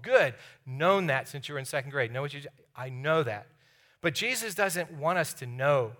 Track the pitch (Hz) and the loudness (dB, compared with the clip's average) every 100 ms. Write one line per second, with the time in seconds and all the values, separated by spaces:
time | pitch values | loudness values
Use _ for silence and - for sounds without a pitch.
0 | 127 254 151 113 - - - 131 165 196 | 4 6 6 0 -18 -20 -14 0 4 4
1 | 175 131 131 143 127 147 131 147 135 139 | 4 0 -2 -10 -8 -8 -4 -4 -4 -2
2 | 120 123 143 143 143 _ _ - 131 127 | -2 -2 -6 -8 -14 _ _ -12 -10 -4
3 | 143 160 131 104 - _ _ _ _ _ | 2 2 2 -4 -10 _ _ _ _ _
4 | 170 131 220 247 226 180 196 175 165 160 | -4 -2 -2 -2 -4 0 0 0 -6 -2
5 | 151 180 160 - 123 123 139 143 113 113 | 0 0 0 -4 -10 0 4 4 2 -6